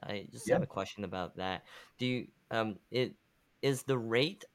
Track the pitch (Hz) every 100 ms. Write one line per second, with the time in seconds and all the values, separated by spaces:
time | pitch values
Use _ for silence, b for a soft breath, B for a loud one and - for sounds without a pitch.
0 | - 104 - 117 110 165 - - 95 104
1 | 95 92 85 87 92 90 B B B -
2 | 127 123 - _ - 113 110 95 - 123
3 | 117 - _ _ _ - 135 127 - 127
4 | 113 117 156 202 -